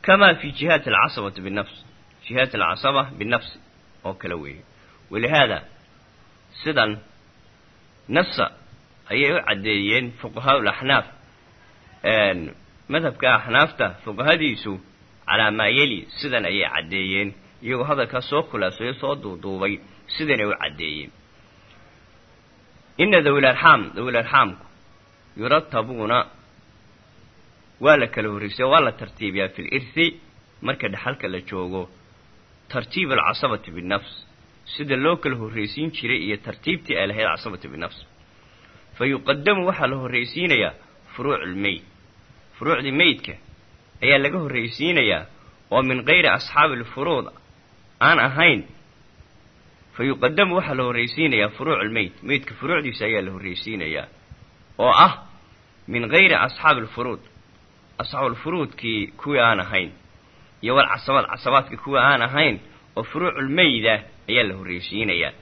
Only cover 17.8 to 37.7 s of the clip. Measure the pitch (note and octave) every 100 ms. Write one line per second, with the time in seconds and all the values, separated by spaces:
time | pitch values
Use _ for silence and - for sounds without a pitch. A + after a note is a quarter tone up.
17.8 | C#3 C#3 A2+ B2+ - D3 D#3 A2+ F#2+ -
18.8 | A#2 C3+ C3+ C#3+ A2+ F2 G2 F#2+ G2 G2+
19.8 | - - - - D#3 B2 G#2 - D2+ D2
20.8 | D#2+ D2+ C#2+ - _ _ - _ _ -
21.8 | - _ _ - _ _ _ _ _ -
22.8 | _ - F#3 F#3 D3 C#3+ C3+ B2 C3+ C3+
23.8 | F#2+ F#2+ B2 A#2+ A2+ C#3 A2 F2+ - _
24.8 | _ - _ _ _ - A#2 D3+ D#3 B2
25.8 | A2+ A#2+ G#2+ A#2+ - - _ - _ _
26.8 | - _ _ - - _ - _ _ _
27.8 | C3+ D3 A2+ - G#2+ G2+ G#2 G2+ B2+ D#3+
28.8 | C3 - A2 - G#2 F#2+ F#2+ - F2 B2
29.8 | A#2 - E3+ - - - _ _ A#2+ -
30.8 | G#2+ F#2+ - C3+ G2 F#2 F#2 G2 F2+ F#2
31.8 | F2 - _ _ _ - _ _ _ B2+
32.8 | A2+ F#3+ E3 B2+ E2 A#2+ C3+ G#2 - E2
33.8 | F2 G2+ - - - _ _ _ - -
34.8 | D3 C3 D3 E3+ D3+ A#2+ A2 A2 G#2 -
35.8 | D#3+ - A#2 B2+ F2+ G2+ - - - G2
36.8 | - G2+ G2 G#2+ G#2+ D#2+ A#2 F2+ D2+